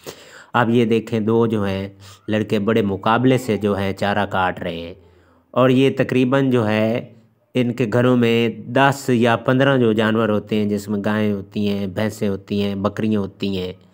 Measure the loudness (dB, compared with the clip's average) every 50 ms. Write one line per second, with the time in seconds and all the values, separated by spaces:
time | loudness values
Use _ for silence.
0 | -20 -20 -20 -20 -20 -20 -20 -20 -20 -4 _ 0 2 2 4 2 2 4 2 0
1 | 0 -2 -4 -2 0 2 2 2 2 2 0 0 -2 -2 -4 -4 -6 -8 -12 -18
2 | -20 -20 -20 -18 _ -4 -2 -2 0 0 -2 -2 0 2 2 2 2 0 -2 -2
3 | 0 0 2 2 4 2 2 2 0 -2 -2 -2 0 0 0 0 -2 -4 -4 -2
4 | -2 -2 0 0 -2 -2 -2 -2 -2 -2 -2 -4 -8 -8 -8 -8 -12 -14 -16 -18
5 | -20 _ _ _ _ _ _ _ _ _ 0 2 2 4 4 4 2 2 2 0
6 | -2 0 2 0 2 2 2 2 2 2 2 2 2 2 0 0 0 0 -2 -4
7 | -6 -10 -18 -20 _ _ _ _ _ _ _ -2 -2 -2 -2 -2 -2 0 0 2
8 | 2 4 4 4 2 2 2 2 0 0 -2 -6 -10 -4 2 2 4 4 2 0
9 | -2 0 0 2 4 2 2 2 0 0 2 2 4 4 4 4 4 2 2 2
10 | 2 2 2 0 0 0 0 -2 -2 -2 -2 -2 0 -2 -2 -4 -4 -4 -6 -4
11 | -2 -2 -2 0 0 -2 -2 -4 -6 -8 -6 -4 -2 -2 -2 -2 -4 -6 -4 -4
12 | -4 -4 -4 -4 -4 -4 -4 -4 -6 -6 -4 -2 -2 -2 -4 -2 -4 -4 -4 -2
13 | -2 -2 0 -2 -2 -4 -8 -6 -6 -4 -4 -4 -6 -8 -10 -14 _ _